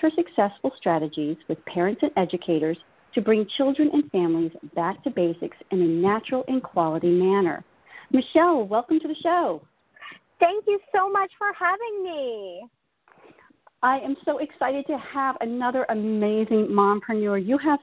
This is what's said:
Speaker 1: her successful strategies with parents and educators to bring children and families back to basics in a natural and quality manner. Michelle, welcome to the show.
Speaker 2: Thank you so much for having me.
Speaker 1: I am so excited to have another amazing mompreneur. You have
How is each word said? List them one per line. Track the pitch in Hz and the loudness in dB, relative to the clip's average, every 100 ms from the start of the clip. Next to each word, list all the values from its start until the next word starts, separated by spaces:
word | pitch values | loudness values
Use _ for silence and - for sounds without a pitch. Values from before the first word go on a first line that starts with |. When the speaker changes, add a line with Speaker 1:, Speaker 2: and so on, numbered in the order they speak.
Speaker 1:
her | 311 | 0
successful | 311 349 - 202 - 269 - | 0 -2 0 -2 -2 -6 -4
strategies | - 165 151 156 147 160 - | -2 0 -2 -4 -4 -6 -8
with | 165 - | -10 -6
parents | 185 180 226 | -2 -2 0
and | 302 - | -2 0
educators | 175 175 - 160 156 170 _ _ _ | -2 -2 -2 0 0 -4 _ _ _
to | - | -2
bring | 202 220 208 | 2 2 0
children | - 269 277 302 | 0 0 2 2
and | 294 294 | 2 0
families | 190 170 165 165 - - - | 0 2 2 -2 -6 -8 -4
back | 170 196 | -4 -4
to | 269 | -4
basics | 233 175 170 - - - | 0 0 -2 -8 -12 -4
in | 190 | 0
a | 170 | 2
natural | 165 190 214 - 254 254 | 2 2 0 -2 -4 -2
and | 262 | -4
quality | - 185 160 160 175 | -2 0 0 0 2
manner. | 175 185 202 180 - - _ _ - - | 4 4 2 0 -2 -10 _ _ -20 -2
Michelle, | 262 - 320 349 311 196 | 0 2 4 4 4 0
welcome | 214 254 320 | -2 2 0
to | 311 | 0
the | 302 | -4
show. | 339 349 277 156 - _ _ _ - - _ - | 0 0 0 -4 -10 _ _ _ -20 -20 _ 0
Speaker 2:
Thank | 339 415 415 | 2 2 0
you | 403 - | -2 0
so | 403 381 | 0 0
much | 392 392 - | 0 -2 -4
for | 415 | -4
having | - 349 392 466 415 | -2 -2 -2 -4 -6
me. | 370 311 254 226 190 175 233 _ _ _ _ _ - _ _ _ _ _ | -6 -6 -6 -8 -10 -14 -18 _ _ _ _ _ -20 _ _ _ _ _
Speaker 1:
I | 247 269 | 0 0
am | 262 277 - | -2 -4 -4
so | 294 | -4
excited | 302 - 247 277 277 | -4 -4 -2 -2 -4
to | 277 | -6
have | - 277 269 254 | -6 -2 -2 -2
another | 233 240 247 254 - | -4 -2 -2 -2 -2
amazing | 220 214 214 208 214 220 220 214 | -2 0 0 2 2 2 2 4
mompreneur. | 202 202 208 - 220 208 202 | 4 4 2 -2 -2 0 0
You | 190 277 | 0 0
have | 294 285 | 2 0